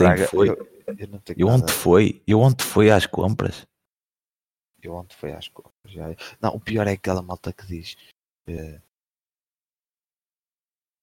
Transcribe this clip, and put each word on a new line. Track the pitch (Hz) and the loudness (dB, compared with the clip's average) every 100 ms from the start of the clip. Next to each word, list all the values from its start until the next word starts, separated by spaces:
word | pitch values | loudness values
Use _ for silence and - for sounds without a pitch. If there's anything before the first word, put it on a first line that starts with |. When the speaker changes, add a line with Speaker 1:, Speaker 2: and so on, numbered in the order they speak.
Speaker 1:
Braga, | 90 90 95 | 4 4 0
Speaker 2:
fui, | - 131 | 2 2
Speaker 1:
eu, | 98 - _ - 104 | 0 -8 _ -14 -12
eu | 101 | -14
não | 101 | -16
tenho | - 87 | -12 0
Speaker 2:
eu | 92 | 2
Speaker 1:
nada | 127 | 2
Speaker 2:
ontem | 82 | 0
fui, | - 90 90 104 - - | -2 4 4 4 -2 0
eu | 107 | 4
ontem | 131 127 - | 4 2 -2
fui | 107 107 | 4 6
às | 104 - | 4 2
compras. | - 90 107 95 - - _ _ _ _ _ _ _ _ _ _ _ | -2 -4 -2 -6 -8 -18 _ _ _ _ _ _ _ _ _ _ _
Speaker 1:
Eu | 85 87 | -16 -14
ontem | 90 - | -16 -14
fui | 73 | -12
às | 82 - | -12 -16
compras, | - - _ - | -20 -20 _ -20
já. | 90 80 85 - - | -14 -12 -12 -18 -6
Não, | 113 113 | -6 -6
o | |
pior | - 110 104 | -6 -2 -2
é | |
aquela | 95 - 92 | -2 -4 -4
malta | 90 90 - | -6 -10 -10
que | - 95 | -12 -12
diz, | 85 82 - _ _ _ _ - | -14 -14 -20 _ _ _ _ -14
eh, | 85 78 76 _ _ _ _ _ _ _ _ _ _ _ _ _ _ _ _ _ _ _ _ _ _ | -12 -14 -18 _ _ _ _ _ _ _ _ _ _ _ _ _ _ _ _ _ _ _ _ _ _